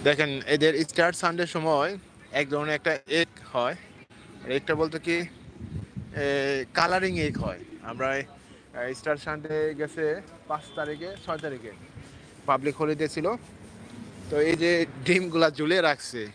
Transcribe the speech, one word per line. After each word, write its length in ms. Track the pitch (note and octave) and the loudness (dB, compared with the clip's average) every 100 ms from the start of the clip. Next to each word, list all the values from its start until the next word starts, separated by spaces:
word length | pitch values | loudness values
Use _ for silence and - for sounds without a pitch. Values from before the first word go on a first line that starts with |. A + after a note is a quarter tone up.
দেখেন, 380 | C3+ D3 D3+ C3+ B2 | 4 4 2 0 2
এদের 380 | D3 D#3 D3+ | 4 6 4
স্টার 300 | D#3+ - E3+ | -2 2 2
সানডে 320 | F3 F3+ E3+ E3+ | 4 0 0 -2
সময় 520 | E3+ D#3+ D3 D3+ G3 - - - | 0 2 2 2 -2 -12 -20 -6
এক 180 | C3+ C#3+ | -2 0
ধরনের 240 | D3 D3+ | 0 0
একটা 240 | D3+ E3+ D3+ - | 0 0 -2 0
এগ 200 | D#3 E3 - - | 0 0 -2 -6
হয়। 240 | B2+ A#2+ F3+ - - - - - - - | 0 0 -2 -12 -20 -20 -20 -20 -16 -2
আর 60 | |
এগটা 240 | C3+ - D#3 | -2 0 2
বলতে 240 | D#3+ D#3 | 2 0
কি, 180 | E3+ E3+ | -2 -2
এ, 1500 | F3 - - - - - - - - - C#3+ C#3 C#3 C#3 B2 | -2 -10 -20 -16 -10 -10 -10 -12 -10 -4 0 2 0 -2 -2
কালারিং 460 | - E3+ F#3 F#3+ F3 | 2 4 4 2 0
এগ 180 | D3+ - | 0 0
হয়। 200 | G#2+ F2+ - - | -4 -6 -12 -14
আমরা, 340 | G#2 A#2+ C3 C3+ | -12 -4 -2 -2
এ, 60 | C3 - - - - B2 B2 C3 | -4 -14 -20 -20 -16 -8 -6 -6
স্টার 220 | D#3 D3 | -2 -2
সানডে 580 | D3+ D3+ D#3 D#3 D#3 D3 | -2 -8 -4 -2 0 -2
গেছে 440 | D3+ D#3 D#3 E3 G3 - - | -6 -2 -2 -2 -8 -20 -8
পাঁচ 140 | D3+ - - | -8 -6 -8
তারিখে, 400 | D3+ D3+ E3+ G3 - | -6 -6 -10 -12 -8
ছয় 120 | D#3+ | -6
তারিখে, 340 | D3+ C3 A2 F#2 F2+ - - - - - - | -6 -8 -12 -16 -18 -18 -18 -20 -20 -12 0
পাবলিক 300 | C3+ C#3+ C#3 | 2 2 0
হলিডে 260 | D3+ D3+ D3+ | 0 0 0
ছিল। 280 | E3 D#3+ A#3 - - - - - - - - - | 0 -2 -2 -8 -20 -20 -18 -18 -16 -16 -14 -4
তো 100 | D3 | 2
এই 160 | D3+ E3 | 4 4
যে 300 | E3+ E3+ D#3+ C3+ C3 | 4 4 2 -2 2
ডিমগুলা 460 | F3+ F3+ E3 E3 | 2 4 4 4
ঝুলিয়ে 300 | D3 D3+ F#3 | 4 2 4
রাখছে 460 | E3 C#3+ - B2 G#2+ | 4 2 -4 -8 -8